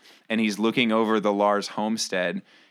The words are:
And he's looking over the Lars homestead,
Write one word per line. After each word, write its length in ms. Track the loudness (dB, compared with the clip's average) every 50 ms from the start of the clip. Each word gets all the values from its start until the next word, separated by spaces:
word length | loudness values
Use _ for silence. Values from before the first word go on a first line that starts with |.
| -20 -20 -20 -16 _ -4
And 120 | -2 0
he's 180 | 0 0 0 0
looking 340 | 0 0 2 2 2 2 2
over 260 | 2 2 2 2 2
the 140 | 2 0 2
Lars 360 | 2 2 2 2 0 -2 -4
homestead, 760 | -6 -4 -4 -4 -4 -4 -6 -4 -4 -2 -2 -2 -4 -6 -10 _ -20 -20 _ _